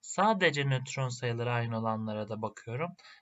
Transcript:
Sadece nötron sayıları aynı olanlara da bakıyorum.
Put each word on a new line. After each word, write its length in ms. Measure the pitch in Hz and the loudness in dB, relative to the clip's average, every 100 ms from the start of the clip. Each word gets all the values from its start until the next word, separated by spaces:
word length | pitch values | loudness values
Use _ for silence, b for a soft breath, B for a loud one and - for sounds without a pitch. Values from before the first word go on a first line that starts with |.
Sadece 640 | - - 202 214 180 143 | -6 2 4 6 4 4
nötron 440 | 139 131 131 - 131 | 2 2 0 -4 -4
sayıları 440 | 120 123 117 120 | -2 -2 0 0
aynı 260 | 120 117 113 | 0 0 0
olanlara 500 | 113 110 110 107 104 | 0 0 -2 -4 -4
da 140 | 107 | -4
bakıyorum. 480 | 110 - - 123 170 - B B | -4 -6 -10 -6 -6 -8 B B